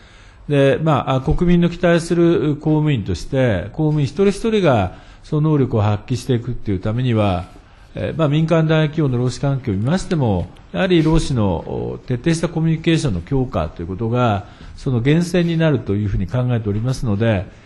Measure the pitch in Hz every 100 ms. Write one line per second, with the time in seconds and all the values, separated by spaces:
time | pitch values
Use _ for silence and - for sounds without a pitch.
0 | - - - - - 143 139 117 160 143
1 | 143 135 143 147 175 175 170 175 175 170
2 | 165 175 170 170 135 147 156 156 151 135
3 | 95 87 - 135 127 95 90 - 156 151
4 | 139 - 196 196 226 214 175 120 92 -
5 | - - - 156 156 151 127 113 104 104
6 | - 123 - 120 127 120 - 92 107 113
7 | 127 110 104 90 90 - - - - -
8 | 98 139 156 147 160 170 156 160 156 151
9 | 143 120 123 - 143 139 120 95 117 185
10 | - 170 123 92 85 - - 175 185 180
11 | 156 160 - 131 104 82 - 60 - -
12 | - 123 170 165 170 165 160 160 170 160
13 | 139 90 82 135 123 92 80 - 87 92
14 | 113 123 123 101 - - - - - 120
15 | 123 156 175 180 170 165 160 131 113 101
16 | 104 101 95 127 123 120 104 101 123 127
17 | 123 98 113 101 - -